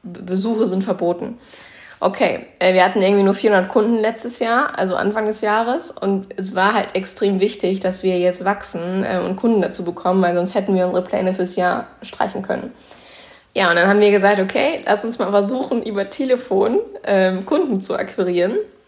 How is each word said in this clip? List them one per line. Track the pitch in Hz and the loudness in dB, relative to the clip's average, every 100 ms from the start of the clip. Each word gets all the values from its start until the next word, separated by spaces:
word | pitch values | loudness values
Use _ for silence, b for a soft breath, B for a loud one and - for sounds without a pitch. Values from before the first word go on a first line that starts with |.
B-, | - 175 | -16 -14
Besuche | 180 190 214 220 202 | -4 -2 -2 0 0
sind | 185 | 0
verboten. | 190 175 170 175 - 240 B B B B B B | -2 -2 -2 -2 -6 -12 B B B B B B
Okay, | 190 190 226 101 - _ | -4 0 -2 -2 -8 _
äh, | 180 185 | 2 6
wir | 190 | 4
hatten | 202 | 4
irgendwie | 190 202 | 4 4
nur | 196 | 4
vierhundert | 196 220 196 185 | 2 4 2 2
Kunden | 247 214 226 | 0 2 2
letztes | 214 226 247 - | 0 -2 -6 -4
Jahr, | 226 240 285 - | 0 0 0 -2
also | 190 180 | -2 0
Anfang | 202 214 214 | -2 -2 -4
des | 214 | -2
Jahres. | 208 214 233 277 - | 0 0 0 -2 -6
Und | - 196 196 190 - | -4 -2 -2 -4 -6
es | 190 190 | -4 0
war | 190 214 | 2 0
halt | - 190 | -2 -4
extrem | 190 - 202 190 | -6 -2 0 2
wichtig, | 202 - 180 190 | 0 0 -2 -2
dass | 185 185 | -4 -2
wir | 190 180 | -2 2
jetzt | 180 180 185 | 0 0 -2
wachsen, | 202 - 165 170 190 | -2 -4 -6 -4 -2
äh, | - 185 180 | -2 -2 -2
und | 196 | 0
Kunden | 233 220 | 2 2
dazu | 170 - | 0 -4
bekommen, | 175 170 180 190 | -6 -4 0 2
weil | 180 175 | 2 0
sonst | 180 | 0
hätten | 202 196 190 | -2 0 0
wir | 180 | 2
unsere | 180 | 0
Pläne | 180 - 190 | -2 -2 -2
fürs | 185 180 - | -2 -4 0
Jahr | 180 - - - | 0 -2 -6 -16
streichen | - - 190 202 | -18 -4 -4 -4
können. | - - - B B B B B B B B - | -6 -6 -8 B B B B B B B B 0
Ja, | 185 | 2
und | 170 | 4
dann | 185 | 4
haben | 208 | 6
wir | 208 | 6
gesagt, | 202 196 202 | 6 4 4
okay, | 190 - 285 330 - | 0 0 0 -2 0
lass | 208 | 0
uns | 226 233 | -2 -4
mal | 185 | 0
versuchen, | 202 202 254 262 233 | 2 2 -2 -2 -4
über | 220 196 196 | -2 -4 -6
Telefon, | - 262 247 - 196 202 277 466 - - | -4 0 0 0 0 2 0 -2 -10 0
ähm, | 196 185 185 196 | 2 2 0 0
Kunden | 311 302 196 | 0 2 -2
zu | 190 - | -2 -4
akquirieren. | 190 - 180 175 180 381 427 - | -4 -4 -2 0 0 0 -6 -14